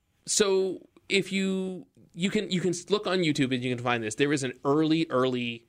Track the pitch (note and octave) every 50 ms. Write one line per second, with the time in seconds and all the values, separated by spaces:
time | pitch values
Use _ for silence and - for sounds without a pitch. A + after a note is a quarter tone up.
0 | _ _ _ _ _ - - - G#3+ G3 F#3+ F#3+ F#3+ F#3+ E3+ - - - _ -
1 | _ - G3+ G3 F3+ - F#3+ G3 F#3+ F#3+ F#3+ F#3+ F#3+ F#3 F#3 F3 - - _ A#2
2 | - _ _ E3+ F3 G3+ - G#3+ G3+ - - E3+ D#3+ F#3 E3 - - - F#3+ G#3
3 | G#3 F#3+ F3+ F#3+ F3 D#3 D3 - C3+ B2+ C3 B2 B2 B2+ B2 A#2+ A#2+ B2 B2 A#2
4 | A2+ G#2+ - - C#3 C#3+ D3+ C#3 C3+ B2+ - - - C#3 C#3 D#3 D#3+ D#3 D#3+ E3
5 | D#3+ - C3 B2+ B2+ C3 B2+ B2 A#2+ A#2+ A#2 A2+ -